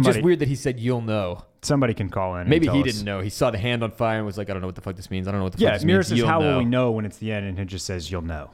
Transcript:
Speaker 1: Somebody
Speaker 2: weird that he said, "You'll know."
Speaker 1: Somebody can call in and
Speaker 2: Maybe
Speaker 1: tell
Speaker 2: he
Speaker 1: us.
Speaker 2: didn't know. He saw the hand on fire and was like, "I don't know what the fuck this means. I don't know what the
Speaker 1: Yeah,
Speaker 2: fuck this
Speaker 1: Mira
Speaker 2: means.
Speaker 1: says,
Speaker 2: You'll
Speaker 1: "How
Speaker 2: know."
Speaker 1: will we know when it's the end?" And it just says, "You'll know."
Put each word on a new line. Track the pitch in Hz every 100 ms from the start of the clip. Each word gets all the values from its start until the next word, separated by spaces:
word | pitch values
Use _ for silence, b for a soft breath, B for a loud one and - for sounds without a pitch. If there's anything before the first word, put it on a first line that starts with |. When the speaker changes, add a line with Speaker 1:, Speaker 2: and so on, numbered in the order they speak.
Speaker 1:
Somebody | 135 -
Speaker 2:
weird | 175 170
that | 139
he | 135
said, | 139 123
"You'll | 120 123
know." | 113 107 90 87 - _
Speaker 1:
Somebody | - 143 123
can | 104 95
call | 101 92 90
in |
and | 90
Speaker 2:
Maybe | 160 160
Speaker 1:
tell | 139
Speaker 2:
he |
Speaker 1:
us. | -
Speaker 2:
didn't | -
know. | 101 98
He | 101
saw | - 131
the | 107
hand | 123 120
on | 113
fire | - 113 110
and |
was | 104 95
like, | 101
"I |
don't | 95
know | 92
what | 92
the |
fuck | 98 95
this | -
means. | 95 92
I |
don't | 98
know |
what | 95
the | 123
Speaker 1:
Yeah, | 202
Speaker 2:
fuck | 104
this |
Speaker 1:
Mira | 95 95
Speaker 2:
means. | -
Speaker 1:
says, | 113
Speaker 2:
You'll | 117
Speaker 1:
"How | 165
Speaker 2:
know." | 151
Speaker 1:
will | -
we |
know | 120 127 123
when | 110
it's | 104 -
the | 110
end?" | 107 98
And | 95
it | 95
just | 95
says, | - 92 80
"You'll | 92
know." | 82 76 -